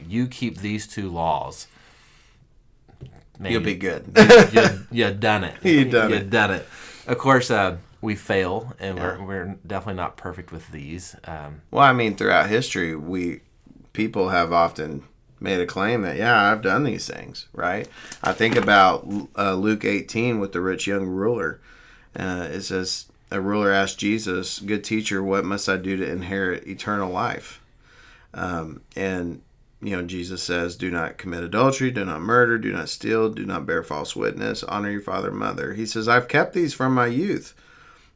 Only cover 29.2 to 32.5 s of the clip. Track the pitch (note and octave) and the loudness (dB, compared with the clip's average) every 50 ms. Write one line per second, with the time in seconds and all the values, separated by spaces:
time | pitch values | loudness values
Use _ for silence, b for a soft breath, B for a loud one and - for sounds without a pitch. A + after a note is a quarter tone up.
29.2 | F2 F2 - - - _ _ _ _ _ _ _ - G#2 G2 F2+ F2 F2 F#2 F2+ | -6 -6 -8 -12 -16 _ _ _ _ _ _ _ -10 -8 -6 -6 -6 -8 -8 -8
30.2 | F2 F2+ F#2 F2 - - F2 F2 E2+ F2 E2+ - - F#2 F2 E2+ D#2+ - - - | -8 -8 -10 -8 -6 -4 -4 -2 -4 -4 -6 -6 -6 -4 -4 -4 -4 -6 -8 -10
31.2 | - F#2+ F2 E2+ E2+ E2+ G2 A2 B2+ C3+ C3+ - C3+ B2+ B2 G#2+ F#2+ F2+ D#2 D#2 | -10 -10 -8 -8 -6 -4 0 2 2 2 2 0 -2 -2 -2 -4 -4 -6 -6 -6
32.2 | E2+ G#2 A#2 B2 A#2+ A#2 | -2 2 4 4 4 4